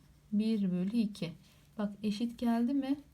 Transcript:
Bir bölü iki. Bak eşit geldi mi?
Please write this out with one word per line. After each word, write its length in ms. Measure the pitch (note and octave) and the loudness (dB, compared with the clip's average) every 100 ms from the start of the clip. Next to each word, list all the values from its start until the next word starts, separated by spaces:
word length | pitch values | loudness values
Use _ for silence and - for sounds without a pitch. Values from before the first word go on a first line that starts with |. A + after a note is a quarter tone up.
| - - - | -16 -20 -4
Bir 380 | G#3 A3 A3 G3 | 0 2 2 2
bölü 260 | F3+ F#3+ A#3 | 0 0 0
iki. 360 | G3+ - E3 - - - - - | 0 -2 -8 -8 -18 -20 -16 -6
Bak 160 | G#3 G#3 | -4 -2
eşit 360 | G#3+ G3+ A#3+ - | -2 0 -2 0
geldi 360 | A#3+ A#3 A#3+ | 2 2 2
mi? 220 | C#4+ C4 C#4+ - | 2 0 -2 -4